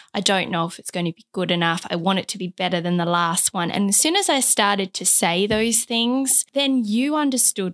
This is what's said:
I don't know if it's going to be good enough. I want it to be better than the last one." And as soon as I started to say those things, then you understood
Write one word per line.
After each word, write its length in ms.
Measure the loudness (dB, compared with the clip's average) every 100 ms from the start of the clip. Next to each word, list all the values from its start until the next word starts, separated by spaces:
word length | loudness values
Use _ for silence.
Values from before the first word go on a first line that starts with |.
| -10
I 60 | -4
don't 320 | 0 0 0
know 140 | -2 -4
if 120 | -6
it's 140 | -10
going 140 | -4 -4
to 80 |
be 120 | -6 _
good 200 | -6 -2
enough. 360 | 0 0 -2 -4
I 60 | -4
want 240 | -2 -2
it 80 | -4
to 100 | -8
be 120 | -10
better 320 | -6 -2 -2
than 160 | 0 0
the 80 | 0
last 480 | 0 0 0 -2
one." 180 | -2 -2
And 160 | -2 2
as 80 | 2
soon 220 | 2 2
as 100 | 2
I 140 | 2
started 520 | 2 2 2 2 -2
to 120 | -4 0
say 420 | 2 2 2 0
those 380 | 0 2 0 0
things, 600 | 0 0 0 2 0 0
then 320 | -2 0 2
you 320 | 2 0 0 0
understood 560 | 0 2 0 0 -4